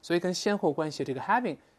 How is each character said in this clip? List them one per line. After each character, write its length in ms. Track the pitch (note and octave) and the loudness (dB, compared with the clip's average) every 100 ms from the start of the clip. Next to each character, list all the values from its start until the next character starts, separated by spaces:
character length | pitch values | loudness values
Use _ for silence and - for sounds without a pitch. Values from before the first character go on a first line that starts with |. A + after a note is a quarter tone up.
所 140 | - | 0
以 60 | F3 | 0
跟 120 | F3+ | 0
先 240 | F3+ G#3+ G3+ | 0 0 2
后 160 | E3+ | 2
关 160 | C#3+ D#3 | 0 -2
系 140 | D3 | -2
这 100 | C#3+ | -4
个 80 | B2+ | -2
having 360 | A#2 A3+ B3 - _ | 2 2 2 -6 _